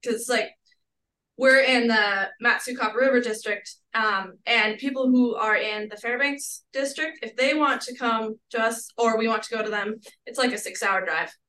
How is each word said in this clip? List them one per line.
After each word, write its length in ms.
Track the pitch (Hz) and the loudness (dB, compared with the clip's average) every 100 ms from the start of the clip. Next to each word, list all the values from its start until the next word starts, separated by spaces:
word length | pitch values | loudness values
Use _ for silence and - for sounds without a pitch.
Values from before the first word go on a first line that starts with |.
'Cause, 240 | 247 226 233 | -4 -4 0
like, 240 | 247 359 _ _ _ _ _ _ _ _ - | -2 -2 _ _ _ _ _ _ _ _ 2
we're 240 | 262 269 | 6 6
in 260 | 262 254 233 | 6 4 4
the 440 | 220 208 196 190 - | 4 2 0 -4 -2
Mat-Su-Copper 580 | 240 - - 254 226 214 | 0 0 -2 -4 -2 2
River 220 | 269 254 | 4 4
District, 500 | 233 220 220 208 - - _ | 2 -4 -4 -6 -8 -20 _
um, 460 | 220 220 196 190 - - | -2 0 0 -4 -10 -2
and 320 | 233 214 214 | 2 2 -2
people 300 | 277 262 262 | -4 0 4
who 260 | 254 247 | 6 4
are 220 | 214 214 214 | 2 0 0
in 320 | 214 214 214 | 0 -4 -8
the 80 | 208 | -8
Fairbanks 680 | 233 247 277 285 - - _ | -6 -2 -2 -4 -10 -14 _
District, 460 | 262 277 285 311 - | -4 -4 -4 -6 -6
if 140 | 226 240 | -14 -2
they 160 | 269 | 0
want 300 | 311 294 247 | 2 0 0
to 120 | - | -6
come 460 | 247 247 226 220 220 _ | -6 -2 -2 -2 -8 _
to 120 | 233 | -2
us 280 | 226 233 - - | -2 -2 -10 0
or 220 | 233 220 | 2 2
we 100 | 226 | 0
want 140 | 214 | -2
to 120 | - | -4
go 80 | 226 | -6
to 60 | 220 | -4
them, 320 | 208 202 220 - _ | -4 -4 -8 -12 _
it's, 140 | - - | -14 -2
like, 140 | 254 | -2
a 60 | 214 | -2
six-hour 460 | 185 - 208 190 | -8 -6 -2 -2
drive. 320 | 185 160 165 - | -2 -4 -4 -10